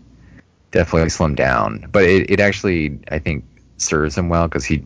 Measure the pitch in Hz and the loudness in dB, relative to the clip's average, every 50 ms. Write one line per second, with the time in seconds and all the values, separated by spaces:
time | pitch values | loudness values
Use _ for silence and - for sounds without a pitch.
0 | - - - - - - - - - _ _ _ _ _ - 90 87 - - 82 | -20 -20 -20 -20 -20 -20 -20 -20 -20 _ _ _ _ _ 0 0 0 2 2 0
1 | 82 80 - - 87 78 71 65 64 65 64 58 52 52 55 53 - - - 104 | 0 0 0 0 -2 -2 0 0 0 0 2 0 0 -2 -4 -8 -10 -2 2 4
2 | 95 87 95 95 - - 98 95 101 101 95 98 - 101 90 85 78 73 69 65 | 4 6 4 4 4 2 2 2 2 2 0 0 -2 -2 0 0 -2 -4 -6 -8
3 | - - - 80 78 90 78 69 62 - _ _ _ _ _ - - - - 78 | -10 -8 -8 -6 -4 -4 -6 -6 -8 -14 _ _ _ _ _ -8 -6 -2 0 0
4 | 76 78 73 - 90 85 85 85 85 82 - 82 - - 80 73 - | 0 0 0 -2 -2 0 2 2 0 0 -2 -4 -4 -2 -2 -4 -4